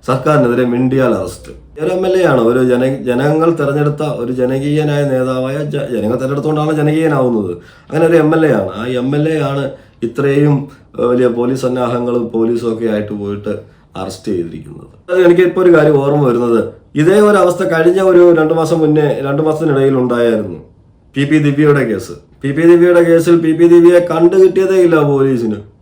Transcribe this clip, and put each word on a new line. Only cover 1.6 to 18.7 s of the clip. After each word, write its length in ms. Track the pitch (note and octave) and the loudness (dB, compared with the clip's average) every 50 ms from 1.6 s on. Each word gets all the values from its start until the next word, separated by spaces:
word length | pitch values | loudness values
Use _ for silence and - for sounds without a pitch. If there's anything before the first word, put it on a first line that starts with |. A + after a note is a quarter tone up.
| - - - D3 | -20 -20 -12 -6
ഒരു 80 | D#3 F3+ | -4 -4
എം 160 | F#3 F3+ F#3 | -2 -2 -2
എൽ 160 | F#3 F#3 F#3 | 0 0 0
എ 40 | F3+ | 2
ആണ്, 140 | D#3+ C3+ B2 | 2 2 2
ഒരു 280 | A2+ A2+ A#2+ B2+ B2+ B2+ | 0 0 0 0 0 0
ജന-, 340 | B2 B2 B2+ C3 C3+ C3+ | 0 0 0 -2 -4 -4
ജനങ്ങൾ 540 | G#2+ B2 B2 B2+ C3+ D3 D3+ D#3+ E3 E3+ E3 D#3 | -4 -4 -2 -2 0 0 0 0 0 0 0 -2
തെരഞ്ഞെടുത്ത 420 | C#3+ C#3+ C#3+ D3 D3 D3 C#3+ - | -2 -2 -2 -2 -2 -2 -2 -4
ഒരു 300 | D3+ D3 B2 A#2 A#2+ B2 | -6 -6 -6 -6 -6 -6
ജനകീയനായ 720 | B2+ B2+ B2+ B2+ C3 C3+ C#3 D3 D3 D3+ D3+ D3 D3 C#3+ C#3+ | -4 -2 -2 -2 -2 -4 -4 -2 -2 -2 -2 -2 -2 -2 -2
നേതാവായ 520 | C#3 C3 B2+ B2+ C3 B2+ B2+ B2+ C3 C#3 | -2 -2 -2 -2 -2 -4 -4 -4 -6 -6
ജ-, 360 | D3+ D#3 D3 C#3+ C#3+ B2+ - | -6 -6 -6 -6 -8 -6 -6
ജനങ്ങൾ 240 | B2 A2 G2+ A2 B2+ | -6 -4 -4 -4 -4
തെരഞ്ഞെടുത്തുകൊണ്ടാണ് 560 | B2+ C3 C3+ C#3+ C#3+ C3+ D3+ D#3 D3+ D3+ D#3 | -4 -4 -4 -4 -4 -4 -4 -2 -2 -2 -2
ജനകീയനാവുന്നത്. 840 | D#3 D3+ D3 D3+ D3+ D#3+ D#3+ D#3+ D3 C3+ B2+ B2 A#2+ A2 G2+ F2 F2 F2 | -2 -2 0 0 0 0 0 0 0 0 0 0 -2 -2 -4 -4 -8 -12
അങ്ങനെ 480 | - - - - _ _ C#3+ D#3 E3+ | -14 -20 -20 -20 _ _ -2 0 2
ഒരു 100 | D#3+ E3+ | 2 4
എം 180 | E3 D3+ D3+ D#3+ | 2 2 2 2
എൽ 120 | D#3+ D#3 | 2 2
എ 60 | D3+ | 0
ആണ്. 180 | C3 G#2 F#2+ F#2+ F#2 | 0 -2 -2 -6 -8
ആ 120 | G2 A2+ | -8 -8
എം 300 | B2 B2+ B2+ B2 C3+ C#3+ | -6 -4 -4 -4 -2 -2
എൽ 120 | D3 D3+ D#3+ | -2 -2 -2
എ 140 | D#3+ D#3 | -2 -2
ആണ് 280 | C#3+ C3+ C#3 C#3 C3+ C3 - - - _ _ _ | -4 -4 -4 -4 -6 -8 -10 -14 -20 _ _ _
ഇത്രയും, 540 | - A2+ - - C#3 C#3 C#3 C#3+ D3 D3 D3 C#3 C#3+ - - - - _ _ - | -8 -8 -4 -2 -2 0 2 2 2 2 0 0 -4 -8 -16 -20 -20 _ _ -4
ഏഹ്, 100 | A#2+ A#2+ | -2 0
വലിയ 160 | B2 B2 B2+ | 0 2 0
പോലീസ് 360 | A#2+ A2+ A#2 A#2+ B2 C3+ B2+ | 0 0 0 -2 -2 -2 -4
സന്നാഹങ്ങളും 600 | - B2 B2+ B2+ B2 A#2 B2 A#2+ A#2+ A#2+ A#2+ A#2+ A2+ A2 A2 | -4 -4 -4 -2 -4 -4 -4 -4 -4 -2 -4 -4 -4 -4 -2
പോലീസും 340 | A2+ A2+ A#2 A#2+ A2+ A#2+ A#2 | -2 -2 0 -2 -2 -4 -4
ഒക്കെ 140 | A2 A2 A#2 A2 G#2+ | -4 -4 -4 -4 -4
ആയിട്ട് 200 | G#2 G2+ - G#2+ G2+ | -4 -4 -6 -8 -8
പോയിട്ട് 300 | G2+ G2+ G2+ G2+ - G#2+ G2+ - - - _ _ _ _ _ | -8 -8 -8 -8 -8 -8 -10 -10 -12 -20 _ _ _ _ _
അറസ്റ്റ് 360 | F#2 F#2+ F#2+ F#2+ - - A2 | -12 -12 -12 -12 -12 -8 -6
ചെയ്തിരിക്കുന്നത്. 560 | G2 F2 E2+ E2 D#2 D#2 - D2 D2+ - - - - _ _ - | -6 -4 -6 -8 -10 -16 -16 -18 -20 -20 -20 -20 -20 _ _ -4
അത് 80 | F3 F#3 F3+ | 0 2 4
എനിക്ക് 180 | F3 F3 F3 F#3 E3+ | 4 4 4 2 0
ഇപ്പൊ 120 | E3+ F#3+ | 0 2
ഒരു 80 | F#3 F3+ E3+ | 4 4 4
കാര്യം 200 | D#3+ D3+ D#3 D3+ C#3 | 6 4 4 2 2
ഓർമ്മ 220 | C#3 C#3 C#3+ D3 C#3+ B2+ | 0 0 0 0 0 0
വരുന്നത്, 320 | A#2 A#2 A#2+ A#2+ A#2 A2 G2+ - - - _ _ _ | 0 0 0 0 0 0 -2 -4 -10 -18 _ _ _
ഇതേ 220 | C#3 D#3 F3 G3 G#3+ | 0 2 2 4 4
ഒരു 180 | G#3 G#3 G#3 F#3+ F3+ | 4 4 4 4 2
അവസ്ഥ 180 | F3+ F3 - F#3+ - E3 | 0 0 -2 -2 -2 0
കഴിഞ്ഞ 260 | D#3+ D#3+ F3 F3+ G3 F#3+ F#3+ | 2 2 2 2 2 2 4
ഒരു 120 | F3+ F3 F3 F3 E3+ D#3+ | 4 6 6 6 4 4
രണ്ടു 140 | D#3 D#3 E3 | 2 0 0
മാസം 240 | E3 D#3+ D3+ | -2 0 0